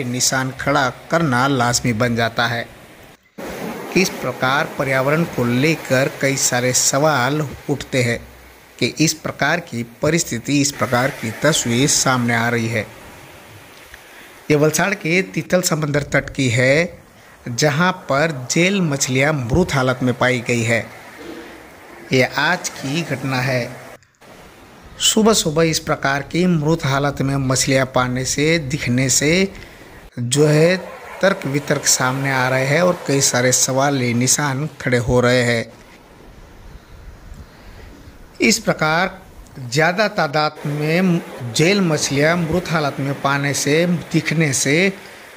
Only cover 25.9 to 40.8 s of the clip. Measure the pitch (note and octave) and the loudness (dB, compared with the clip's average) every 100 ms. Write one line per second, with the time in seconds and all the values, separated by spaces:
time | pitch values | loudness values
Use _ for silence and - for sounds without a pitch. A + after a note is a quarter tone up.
25.9 | D3 C#3 C#3 - E3 F#3 E3 D3 E3 C#3 | -2 0 -2 -2 0 2 2 2 0 0
26.9 | C3+ C#3+ C#3 C3+ C#3 C3 C3 - C3+ C3 | 0 0 0 -2 0 0 0 2 2 2
27.9 | C3 B2+ B2 B2+ - D3+ E3 C#3 D3 - | 0 0 -2 -4 0 2 0 0 -4 0
28.9 | B2 C3+ B2+ C#3+ F3 F#3+ - - - - | 0 2 2 2 2 0 -4 -20 -20 -20
29.9 | - - - A#2+ C#3 D3+ D3+ E3 F#3 - | -20 -16 -8 -2 4 4 6 4 2 -4
30.9 | - - - F#3 F#3+ C#3 C#3+ C#3+ C#3+ - | -16 -16 0 0 0 -2 -4 -2 -2 0
31.9 | - B2+ C3 C#3 C3 B2+ C3 C3 D3 F3+ | 0 0 0 0 0 2 0 2 2 2
32.9 | F3 - C#3 C3+ B2 B2+ B2 - C3 C#3+ | 0 0 2 2 2 2 2 0 0 2
33.9 | C#3 B2 A#2 B2+ - D3 C3 D#3 - - | 0 0 0 2 0 0 -2 -6 -6 0
34.9 | B2 A#2 B2 A#2+ B2 A#2+ A#2 A2+ - - | 0 2 2 4 4 2 0 -4 -12 -20
35.9 | - - - - - - - - - - | -20 -20 -20 -20 -20 -20 -20 -20 -20 -20
36.9 | - - - - - - - - - - | -20 -20 -20 -18 -18 -20 -20 -20 -20 -20
37.9 | - - - - - A#3 G#3 - D#3+ D#3 | -20 -20 -20 -16 -2 0 2 0 0 0
38.9 | E3 F#3+ - - - - - B2+ B2+ D#3+ | 0 -2 -4 -20 -20 -20 -14 -4 0 2
39.9 | F3+ G#3 G#3 D#3 D3+ D3+ D3 D3+ D3 | 2 0 0 -2 0 -2 -2 -6 -2